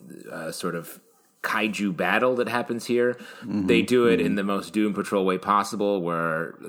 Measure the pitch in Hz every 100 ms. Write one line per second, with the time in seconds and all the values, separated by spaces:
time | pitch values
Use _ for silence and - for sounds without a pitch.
0 | - - - 80 82 - 90 85 82 -
1 | _ _ _ _ - 110 110 95 101 85
2 | 90 107 127 123 113 120 120 117 - 120
3 | 123 120 - - 120 104 95 113 - 123
4 | 117 110 104 101 98 98 - 107 107 98
5 | 95 101 95 92 101 101 98 104 101 98
6 | 85 82 82 80 82 -